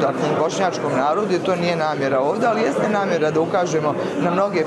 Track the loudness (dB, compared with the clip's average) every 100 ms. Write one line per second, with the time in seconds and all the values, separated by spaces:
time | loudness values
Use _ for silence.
0 | 0 0 -2 0 0 0 -2 -2 -2 0
1 | 0 0 0 0 0 0 0 0 0 0
2 | 0 2 2 2 0 2 0 0 0 0
3 | 0 0 0 0 0 0 0 0 0 -2
4 | -4 -2 0 0 0 0